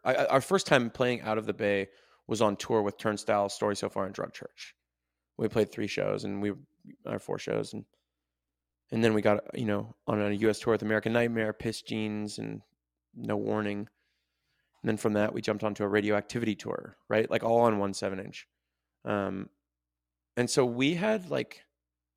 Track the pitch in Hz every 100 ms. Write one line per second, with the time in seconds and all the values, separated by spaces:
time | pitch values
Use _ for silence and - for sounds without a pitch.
0 | - 131 139 135 - 190 - 135 117 -
1 | 123 120 110 110 110 101 101 101 98 -
2 | _ _ - 107 107 101 - 113 101 -
3 | 113 104 - 104 101 - 107 101 98 -
4 | 95 - - - - - - _ _ _
5 | _ _ _ - 110 110 101 - 104 -
6 | 98 101 107 98 104 101 139 _ - -
7 | - 113 - - - 107 110 110 104 _
8 | _ _ _ _ _ _ _ _ - 117
9 | 113 107 107 104 - - 113 104 110 -
10 | - 107 104 104 110 104 - 107 107 107
11 | 110 117 117 117 107 - 117 110 - 110
12 | 107 107 104 107 110 107 - _ _ _
13 | _ - 113 104 107 107 104 101 104 _
14 | _ _ _ _ _ _ _ _ - 107
15 | 113 104 107 120 110 104 110 101 101 104
16 | 104 104 - 123 113 101 - - - -
17 | - 110 113 113 113 117 120 104 101 95
18 | 101 95 101 - - _ _ _ _ _
19 | 120 104 98 95 98 _ _ _ _ _
20 | _ _ _ - 123 - 127 120 139 170
21 | 214 220 175 139 123 - _ _ _ _
22 | _